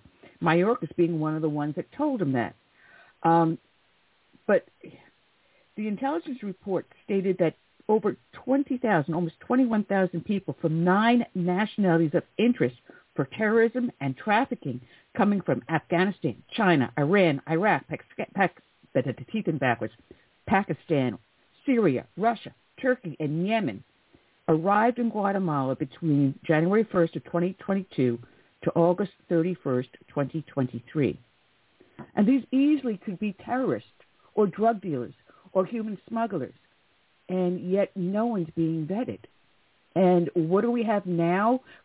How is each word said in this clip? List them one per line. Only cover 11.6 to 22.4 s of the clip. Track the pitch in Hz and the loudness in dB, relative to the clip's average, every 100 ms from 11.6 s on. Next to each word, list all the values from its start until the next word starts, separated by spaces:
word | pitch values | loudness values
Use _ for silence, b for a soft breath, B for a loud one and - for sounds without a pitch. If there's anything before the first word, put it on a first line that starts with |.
| 214 - 190 165 160 | -2 0 2 4 2
of | 156 - - | 0 -2 0
interest | 226 240 123 - _ B B - | 0 2 -2 -2 _ B B -6
for | 139 - | -6 -2
terrorism | 214 226 226 247 240 - | 0 2 2 0 -6 -4
and | 139 131 | -6 -6
trafficking | - 208 175 190 147 123 b b b - | 0 0 0 -4 -8 -10 b b b 0
coming | 208 202 | 2 2
from | - 131 - | 0 -4 -2
Afghanistan, | 160 - 170 190 - 151 107 - | -4 -2 0 0 -2 -6 -6 -8
China, | - 196 160 123 - | -2 2 2 2 0
Iran, | 143 202 175 139 - | 2 4 4 2 -2
Iraq, | 160 208 151 - | -2 0 -2 -4
Pac-, | 143 - - - | -12 -12 -12 -8
Pac-, | - 185 - _ _ _ | -2 -2 -2 _ _ _
the, | - | -4
the | 131 113 - | -2 -6 -8
teeth | 220 - | -6 -4
in | 127 | -2
backwards, | 127 117 110 - - B B B - | 0 -2 -4 -10 -20 B B B -2
Pakistan, | 196 202 151 - 151 127 95 _ _ _ _ - | 0 0 -6 -2 0 0 -4 _ _ _ _ -2
Syria, | 240 190 123 - - | 2 2 0 -4 -4
Russia, | 220 226 | -2 -2